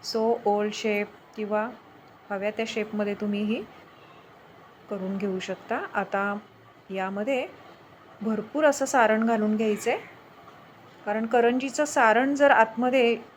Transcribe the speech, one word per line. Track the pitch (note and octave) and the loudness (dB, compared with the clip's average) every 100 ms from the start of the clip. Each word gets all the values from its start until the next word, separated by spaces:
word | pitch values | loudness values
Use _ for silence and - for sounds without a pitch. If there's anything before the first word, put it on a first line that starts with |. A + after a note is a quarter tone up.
| - | -6
So | A3+ A3 A#3 G#3 | -2 0 0 0
ओव्हल | G#3 G#3 | 0 -2
शेप | G#3 A3 G#3 G#3 - - - | -4 -2 -2 -4 -10 -20 -10
किंवा | G#3 G#3+ A3 - - - - - - | -4 -2 -4 -8 -20 -20 -20 -20 -12
हव्या | G3+ G3+ | -6 -6
त्या | G#3+ A3+ | -4 -6
शेपमध्ये | - G#3+ G#3 G#3 | -4 -6 -4 -4
तुम्ही | G3+ G#3 G3+ | -4 -4 -2
ही | G#3 A#3 G#4+ - - - - - - - - - - - - | -2 -4 -6 -16 -20 -20 -20 -20 -20 -20 -20 -20 -20 -20 -12
करून | G3+ F#3 G3 | -8 -6 -4
घेऊ | G3+ F#3+ | -4 -4
शकता. | F#3 F#3 - A#3+ F#4+ | -6 -10 -6 -6 -4
आता | - F#3+ G3+ G3+ G#3 - - - - _ | -6 -4 -2 -2 -4 -10 -20 -20 -20 _
यामध्ये | F#3+ F#3+ G3 G#3+ C4 F4 - - - - - - - | -6 -6 -4 -4 -4 -4 -12 -20 -20 -20 -20 -20 -8
भरपूर | A3 G#3+ G#3+ C#4+ D#4 | -4 -4 -4 0 2
असं | C#4 C4+ | 2 0
सारण | C#4 A3 A3 A3+ | 4 4 4 2
घालून | A3+ G#3+ G#3+ | 2 0 0
घ्यायचं | A3 G#3 - | 0 -2 -2
आहे, | B3+ - - - - - - - - - - - | -4 -6 -20 -20 -20 -20 -20 -20 -20 -20 -14 -6
कारण | G#3 A3+ | -4 0
करंजीचं | B3 A#3 B3 C4+ C4 D4 | 4 4 2 -2 -2 0
सारण | D4 A#3 A3 C4+ C#4+ | 4 4 6 4 4
जर | C#4+ | 6
आतमध्ये | B3 A3+ A3+ B3 C4 A#3 A3+ - | 6 4 2 0 4 2 0 -6